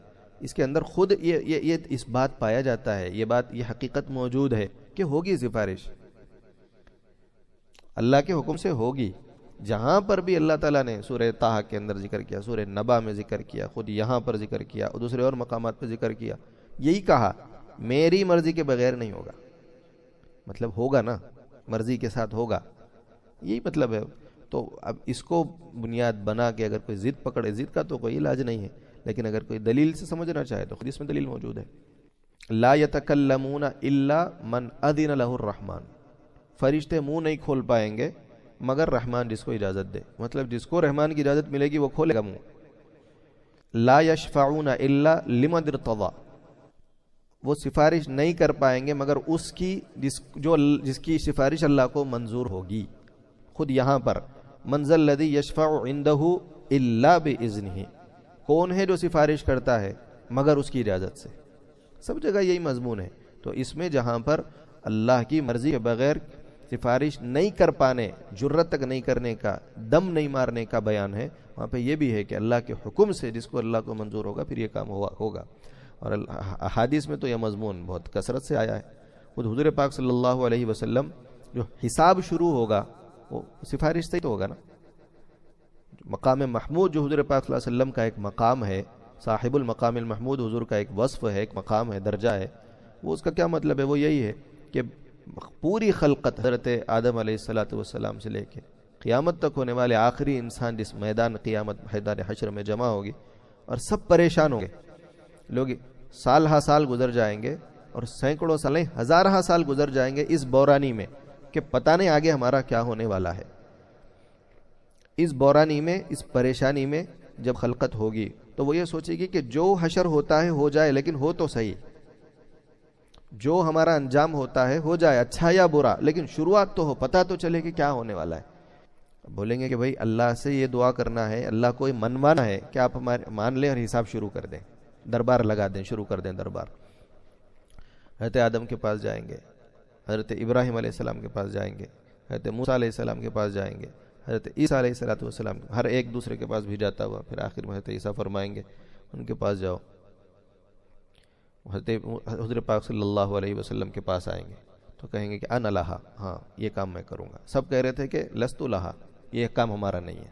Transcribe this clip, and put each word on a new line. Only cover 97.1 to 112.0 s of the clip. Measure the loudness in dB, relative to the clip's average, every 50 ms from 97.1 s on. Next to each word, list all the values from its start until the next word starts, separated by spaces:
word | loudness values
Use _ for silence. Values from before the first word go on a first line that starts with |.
| 2 0
علیہ | 0 -2 -2
الصلوۃ | -4 -4 -4 -2 -2 -2 -2
والسلام | -4 -6 -8 -8 -8 -6 -6 -6 -6 -8
سے | -10 -8
لے | -8 -8 -10
کے | -10 -14 -18 -20 -20 -20 -20 _ _ _ -8
قیامت | -2 0 2 2 2 0 0 0
تک | -2 -2 -2
ہونے | -2 -2 -2
والے | 0 0 2 4 4
آخری | 4 4 4 2 0 0 -2 -2 -2
انسان | -4 -6 -8 -6 -4 -4 -4
جس | -4 -6 -8 -8
میدان | -6 -4 -2 0 0 0 0 0
قیامت، | -4 -6 -4 -4 -4 -4 -4 -8 -8 -8 -8
میدان | -6 -4 -2 -4 -4 -4 -4
حشر | -8 -8 -6 -6 -6
میں | -6 -6
جمع | -4 -4 -2 0 0
ہوگی | 0 0 -2 -4 -8 -10 -14 -16 -20 -20 -20 -20 -20 _ _ -10
اور | -8 -8
سب | -6 -4 -2 -4 -2 4 6
پریشان | 6 8 8 6 6 4 2 2
ہوں | 2 -2
گے، | -4 -6 -10 -14 -20 -20 -20 -20 -20 -20 -20 -20 -20 -20 -20 -20 -12 -6
لوگ | -4 -4 -2 -4 -4 -8 -12 -18 -20 -20 -20 -20
سال | -14 -4 2 4 6 6 6
ہا | 6 4 4
سال | 4 4 4 4 4 2
گزر | 0 0 0 2
جائیں | 2 2 2 0 0 -2
گے | -6 -6 -6 -8 -12 -18 -20 -20 -20 -14
اور | -12 -10
سینکڑوں | -10 -10 -6 -2 -2 -2 0 0 0 0 0
سال | 0 0 0
نہیں، | 0 0 0 -2 -4 -2
ہزارہا | 2 4 6 6 6 6 6 4
سال | 4 4 4 2 2 2
گزر | 0 0 0 2
جائیں | 2 2 0 0 0
گے | -2 0 0
اس | 0 0 2
بورانی | 4 4 6 8 8 6 6 4 0
میں | -2 -4 -6 -10 -12 -18 -20 -20 -20 -20 -14 -8
کہ | -6 -6 -4 -2
پتہ | 0 2 4 4
نہیں | 4 6